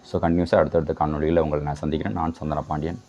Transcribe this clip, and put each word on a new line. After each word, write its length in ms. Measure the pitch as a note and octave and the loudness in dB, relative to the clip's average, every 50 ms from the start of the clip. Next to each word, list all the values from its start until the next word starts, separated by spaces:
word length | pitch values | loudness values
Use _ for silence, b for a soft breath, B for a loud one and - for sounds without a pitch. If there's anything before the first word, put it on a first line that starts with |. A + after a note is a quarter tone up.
So, 180 | _ - - F2+ | _ -4 -4 0
கண்டினியூஸா 340 | E2+ E2 E2+ F2 F2 F2 - | 2 2 2 2 2 4 4
அடுத்தடுத்த 400 | E2 D#2 C#2+ - E2+ D#2 D2+ D2+ - | 4 4 4 2 0 0 0 -2 0
காணொளியில 400 | D#2+ D2 D2+ D2 D2+ D#2 E2+ E2+ | 0 0 0 0 0 2 4 2
உங்களை 260 | D#2 D#2 D2 D2 D2 | 2 2 0 -2 -2
நான் 100 | D2 D2 | -4 -6
சந்திக்கிறேன். 400 | D2 - D2+ D2+ D2+ D2 - - | -4 -4 -2 -2 -2 -4 -4 -4
நான் 180 | E2+ E2 D#2+ | -2 -4 -4
சந்தன 280 | E2 - D2+ D2+ D2+ D#2 | -4 -4 -6 -4 -4 -4
பாண்டியன். 380 | D2+ D#2 D#2 D2+ D2+ E2 E2+ - - | -4 -4 -4 -4 -4 -6 -6 -8 -14